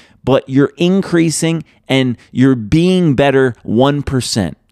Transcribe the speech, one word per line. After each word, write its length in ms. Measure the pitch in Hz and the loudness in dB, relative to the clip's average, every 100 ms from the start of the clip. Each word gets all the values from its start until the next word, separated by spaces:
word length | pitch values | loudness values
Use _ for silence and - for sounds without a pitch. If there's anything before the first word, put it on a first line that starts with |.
| _ _ | _ _
but 240 | - 135 - | -2 -2 0
you're 260 | 135 139 - | 0 0 0
increasing 840 | 175 190 - 170 165 - 165 165 - _ - | 0 0 0 0 0 -2 -4 -4 -8 _ -4
and 280 | 135 127 117 _ | -2 -2 -4 _
you're 240 | 123 135 123 | 0 2 2
being 600 | 104 156 180 185 170 131 | 0 0 2 2 0 2
better 400 | 143 135 131 - | 2 2 0 -2
one 400 | - 107 135 143 | -4 0 0 0
percent 520 | - 131 - 117 85 - _ | -4 -6 -4 -4 -6 -8 _